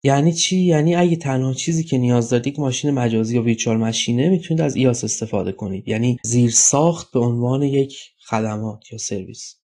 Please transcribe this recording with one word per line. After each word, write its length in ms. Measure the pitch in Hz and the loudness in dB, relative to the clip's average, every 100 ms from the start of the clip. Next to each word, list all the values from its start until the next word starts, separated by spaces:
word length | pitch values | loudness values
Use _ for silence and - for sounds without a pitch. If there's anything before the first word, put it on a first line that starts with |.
یعنی 280 | 139 139 160 | 4 4 2
چی؟ 240 | 165 - 185 | 0 0 2
یعنی 380 | 180 151 156 | 4 4 4
اگه 220 | 175 175 165 | 2 2 2
تنها 360 | 143 131 131 | 0 -2 -2
چیزی 320 | 131 - 165 | -2 -2 -2
که 140 | 160 131 | 0 0
نیاز 320 | 123 120 117 | 2 2 2
دارید 160 | 123 127 | 0 0
یک 120 | 143 | -4
ماشین 320 | 139 123 147 | -4 -2 -2
مجازی 460 | 139 120 113 110 120 | 0 0 0 0 0
یا 60 | |
ویچوال 340 | 117 113 120 110 | 0 0 0 0
ماشینه، 520 | 110 110 - 120 151 | 0 -2 -2 0 2
می‌تونید 320 | 185 - 160 | 0 0 0
از 160 | 151 123 | 0 2
ایاس 280 | 131 117 | 2 2
استفاده 480 | 110 - 110 104 92 | -4 -6 -4 -4 -4
کنید، 360 | 95 101 95 - | -6 -8 -8 -4
یعنی 280 | 110 123 120 | -2 0 -2
زیرساخت 880 | 117 120 120 113 - 139 165 165 - | 0 2 2 4 2 4 2 0 -4
به 80 | 127 | 0
عنوان 420 | 120 120 123 135 | 0 0 0 0
یک 360 | 143 139 135 - - _ - | 0 0 0 -6 -20 _ -4
خدمات 680 | 110 110 107 110 107 - | -2 -2 -4 -6 -10 -16
یا 60 | 113 | -12
سرویس. 560 | - 101 92 87 - - | -8 -8 -8 -16 -18 -20